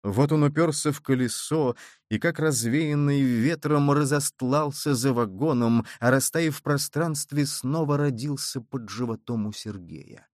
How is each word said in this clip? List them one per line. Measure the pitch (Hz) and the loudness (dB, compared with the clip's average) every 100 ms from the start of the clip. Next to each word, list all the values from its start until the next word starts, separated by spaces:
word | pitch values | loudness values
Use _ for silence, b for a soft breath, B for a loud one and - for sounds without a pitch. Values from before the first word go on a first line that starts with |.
Вот | 101 101 143 | -2 2 2
он | 156 | 4
упёрся | 147 147 165 147 151 | 2 4 0 2 -2
в | 143 | -4
колесо | - 131 123 - - 156 135 - B B _ | 0 0 0 -4 -4 0 0 -2 B B _
и, | 110 | -2
как | 170 170 | -2 0
развеянный | 156 131 117 135 156 147 143 143 | 0 0 0 0 0 0 2 2
ветром, | 131 120 123 165 147 147 143 | 2 2 2 0 2 2 4
разостлался | 143 143 147 143 _ 127 143 147 143 151 131 | 4 2 0 -2 _ 0 0 0 -4 -2 0
за | 135 | 2
вагоном, | 120 113 95 151 127 117 117 110 B | 0 -2 -2 0 2 4 2 0 B
а, | 120 | 2
растаяв | 131 - 165 160 147 | 2 2 0 0 -2
в | |
пространстве, | - 143 147 147 165 151 - 143 143 | -2 -2 0 -2 -2 -4 -4 -2 -2
снова | - 127 160 151 143 | -2 -4 -2 0 2
родился | 147 117 143 139 - 135 | 0 -2 -6 -6 -6 -8
под | 107 135 110 | -8 -10 -8
животом | 101 123 113 - 117 104 | -6 -4 -4 -4 -4 -4
у | |
Сергея. | 104 110 101 85 80 69 - _ | -6 -10 -10 -12 -16 -18 -20 _